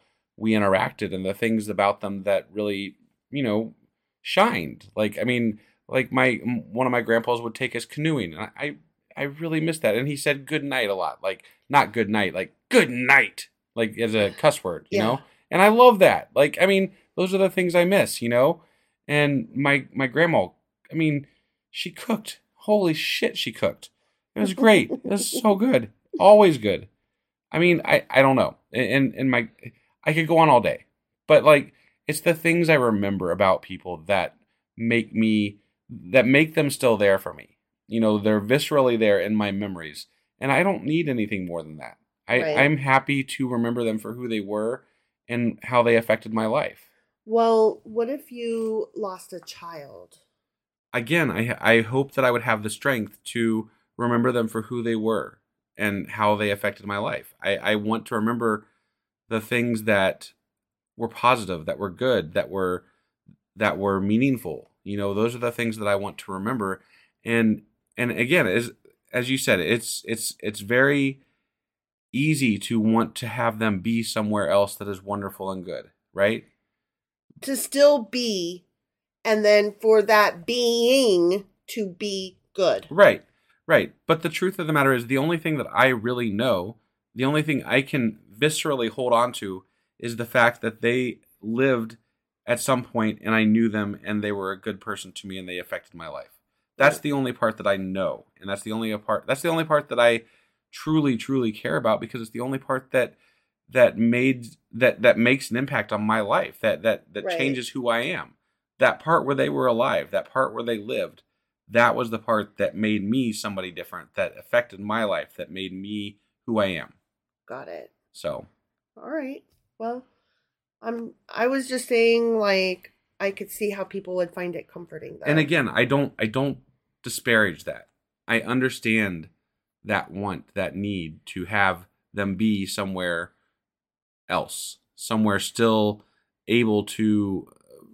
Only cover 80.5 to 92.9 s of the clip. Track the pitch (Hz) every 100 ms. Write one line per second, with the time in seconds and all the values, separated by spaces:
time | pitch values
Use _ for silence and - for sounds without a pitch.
80.5 | 240 240 233 233 269 247 180 170 196 -
81.5 | _ - 233 196 175 208 196 185 - _
82.5 | - 175 101 - 165 165 92 _ _ _
83.5 | _ - 143 90 _ - 165 170 - 185
84.5 | 185 156 151 135 123 120 135 151 170 160
85.5 | 147 - 95 131 123 113 123 117 101 127
86.5 | 95 92 - _ _ _ 113 135 151 151
87.5 | 135 - 127 135 143 113 - _ 104 151
88.5 | 156 160 135 113 - 123 117 120 - 101
89.5 | 92 _ _ _ _ 120 117 117 127 117
90.5 | - 113 - 117 127 123 - _ _ 104
91.5 | 117 135 123 113 113 _ _ _ _ -
92.5 | 120 - 127 123